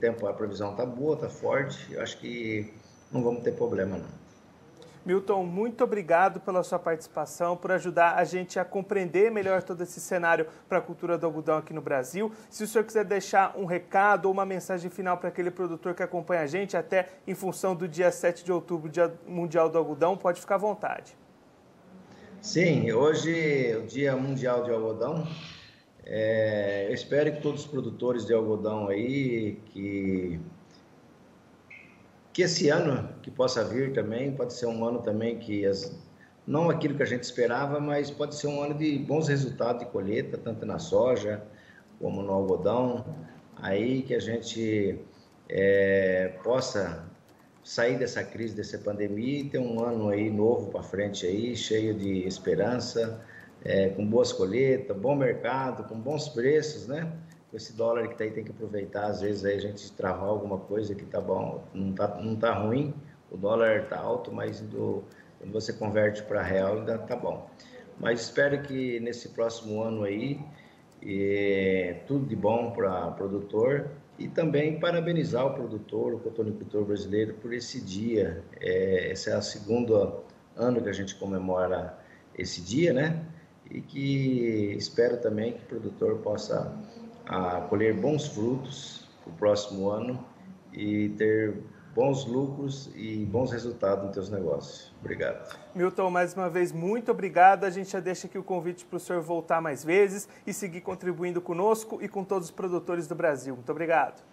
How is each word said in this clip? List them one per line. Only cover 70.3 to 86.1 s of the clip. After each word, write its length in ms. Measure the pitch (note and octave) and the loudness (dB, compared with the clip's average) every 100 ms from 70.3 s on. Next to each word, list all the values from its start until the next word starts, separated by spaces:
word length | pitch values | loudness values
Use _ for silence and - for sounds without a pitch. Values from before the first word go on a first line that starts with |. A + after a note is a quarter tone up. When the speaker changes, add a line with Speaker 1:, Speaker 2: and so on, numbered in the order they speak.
| D3 - - - - - - | -4 -8 -16 -20 -20 -20 -16
Speaker 1:
é, 1000 | - G2 G2 G2+ G2+ G2 F#2+ F#2+ F2+ F2 - | -6 0 2 2 4 4 4 4 0 -4 -2
tudo 200 | C#3 C3 | -2 0
de 100 | G#2+ | 0
bom 360 | G2+ A#2 A#2 | 2 2 0
pra 400 | - G2 F#2 F2 | 0 0 0 -4
produtor 800 | - G2 G2 G2+ G#2+ B2 C#3+ C#3+ - - - | -4 -4 -4 -2 2 2 2 -2 -12 -20 -12
e 80 | - | -4
também 520 | - D#3+ C#3+ D3+ D#3+ | 0 2 2 2 0
parabenizar 640 | F3+ E3+ E3 E3 C3+ A#2+ C3+ | 0 0 2 0 0 2 0
o 80 | |
produtor, 600 | C3+ A#2 G#2+ - G#2+ A#2+ | -2 -6 -8 -6 -2 -2
o 60 | A2+ | -2
cotonicultor 640 | A2+ A2 G#2+ G#2 G#2 G#2 G2+ | -6 -2 -2 -2 -4 -2 0
brasileiro 480 | G#2 F#2 G2+ G#2+ - | -2 0 0 0 -4
por 180 | A#2+ | -8
esse 280 | A#2+ - - | -8 -6 -10
dia. 640 | F#2+ F#2+ A2+ A2 F2+ E2+ - - | -6 -4 0 2 2 -2 -12 -8
É, 520 | F2+ F#2 F#2+ F#2 F2+ | -2 0 2 2 0
esse 180 | - - | -4 -2
é 80 | G#2 | -2
o 40 | |
segundo 800 | F#2+ G#2+ G2+ A#2+ A#2 A2 F#2+ - - - - - | -2 -8 0 0 4 4 4 -2 -12 -20 -20 -2
ano 260 | A#2+ A#2+ | 2 2
que 80 | G#2 | 0
a 40 | |
gente 220 | F#2 G2 - | -4 -6 -6
comemora 800 | G2 F#2+ F#2 F#2 F2+ F2+ F2+ - - - - - | -4 -2 0 0 2 0 -4 -10 -20 -20 -18 -10
esse 240 | F2+ - | -8 -8
dia, 320 | F2 A#2+ E3+ | -2 2 4
né? 320 | B2+ D#3 E3 - - - - - | 4 2 -2 -6 -14 -20 -20 -12
E 100 | - | -12
que 920 | - C#3+ C#3 C#3 C3+ B2+ A#2 G#2+ G#2 G#2 | -10 -6 0 2 2 2 2 2 0 -2
espero 400 | - - A#2+ B2 | -4 2 4 4
também 360 | A2+ G#2+ A2+ | 0 0 -2
que 100 | A#2+ | -4
o 20 | - | -10
produtor 520 | A#2 G#2+ - G#2 | -8 -8 0 0